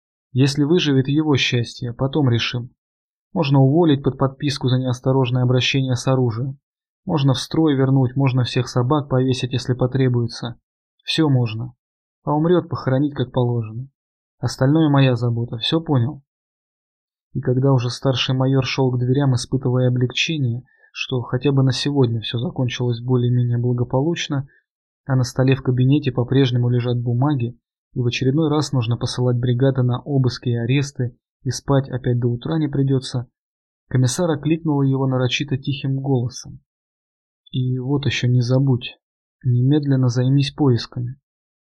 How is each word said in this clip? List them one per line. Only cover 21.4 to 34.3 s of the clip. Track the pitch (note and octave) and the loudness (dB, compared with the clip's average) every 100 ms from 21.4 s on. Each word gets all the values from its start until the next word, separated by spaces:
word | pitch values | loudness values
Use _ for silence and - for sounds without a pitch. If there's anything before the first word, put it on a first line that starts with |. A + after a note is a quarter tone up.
| D3 | 2
бы | C3+ | 4
на | C3 | 2
сегодня | - C#3+ C#3+ A#2 A2+ | 2 -2 2 2 0
всё | - A#2 | -4 -6
закончилось | E3 D3+ B2 - B2 A#2 | -6 -4 -4 -2 -4 -4
более-менее | B2 B2+ B2 B2 B2 A#2+ | 0 0 2 2 0 0
благополучно, | B2 B2 A#2+ B2+ D#3 E3+ - C#3 C#3 _ _ _ _ _ - | 0 -2 -2 0 0 -2 -4 -6 -6 _ _ _ _ _ -2
а | |
на | C3 | 0
столе | B2 - C3 | 0 0 2
в | C3+ | 2
кабинете | - B2+ B2+ D3 C3+ | 0 2 4 2 0
по-прежнему | B2 A#2+ B2+ C3 B2 A#2+ | -2 0 2 2 2 0
лежат | B2 A#2+ A#2+ | 0 0 -2
бумаги, | A#2+ A#2+ D3 C#3 A#2 - _ _ _ | -2 0 0 0 -4 -8 _ _ _
и | C#3 | -4
в | A#2+ | -2
очередной | - B2+ D3 D3+ | 0 0 2 0
раз | D3+ C#3+ | 0 0
нужно | C3 A2+ A#2+ | -2 0 -2
посылать | B2 - B2 A#2+ | -4 -2 0 0
бригады | B2 A#2+ C3+ C3 | 0 2 2 2
на | B2 B2 | 0 -2
обыски | - C#3 B2 - B2 | -2 0 0 -2 -4
и | A#2 | -2
аресты, | A#2 C#3+ C#3 - B2 - _ _ | 0 0 -2 -4 -6 -8 _ _
и | C3+ | -8
спать | - - C#3 C3+ | -6 0 0 0
опять | B2+ B2+ A#2+ | -4 -2 0
до | B2 | 0
утра | A#2+ D3+ D#3+ | -2 -2 -2
не | D3+ | -2
придётся, | C#3 C3+ C3+ C3 B2+ A#2+ _ _ _ _ _ - | 0 0 0 -2 -8 -8 _ _ _ _ _ -2
комиссар | B2+ B2+ - E3+ | 0 2 0 0